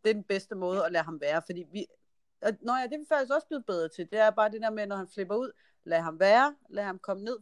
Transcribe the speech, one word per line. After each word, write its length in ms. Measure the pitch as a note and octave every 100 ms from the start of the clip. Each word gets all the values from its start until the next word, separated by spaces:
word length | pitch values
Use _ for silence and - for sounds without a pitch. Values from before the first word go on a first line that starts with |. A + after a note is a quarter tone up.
det 60 | A3
er 40 |
den 100 | G#3+
bedste 300 | F#3+ G3 -
måde 300 | G3+ F3+ F#3+ E3
at 60 |
lade 120 | E3+
ham 160 | D#3 D#3
være. 220 | C#3+ D#3+ -
Fordi 180 | F3 D#3+
vi, 140 | G3 - _ _ _ _ _
og, 100 | A3 G#3
nå 140 | A#3
ja, 80 | B3+
det 100 | B3
er 40 | D4+
vi 60 | D4
faktisk 240 | D4+ C4
også 140 | C#4+ -
blevet 200 | D4 A#3
bedre 220 | F3 D#3+
til. 220 | - E3
Det 80 | G#3+
er 120 | A3
bare 200 | G#3+ G#3+
det 100 | G#3+
der 80 | A3
med, 160 | G#3+ G3+
når 100 | G3
han 120 | F#3+
flipper 220 | - F3+ G#3
ud, 160 | B3+ - _ _ -
lad 140 | E3
ham 200 | E3 D#3+
være, 340 | F#3+ A3+ C#4+ C#4+ _
lad 140 | -
ham 140 | G3+ F#3+
komme 240 | - F#3+
ned 140 | G#3+ A#3+